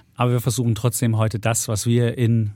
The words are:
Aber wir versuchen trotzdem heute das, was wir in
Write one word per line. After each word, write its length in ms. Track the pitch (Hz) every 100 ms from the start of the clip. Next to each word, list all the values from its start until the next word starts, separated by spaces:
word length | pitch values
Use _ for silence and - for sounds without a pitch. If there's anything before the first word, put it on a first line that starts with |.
| _ -
Aber 160 | 123
wir 80 | 123
versuchen 360 | 120 113 117 113
trotzdem 420 | 123 - 117 110
heute 220 | 110 110
das, 280 | 113 117 -
was 180 | 104 120
wir 320 | 117 117 117
in 340 | 117 117 107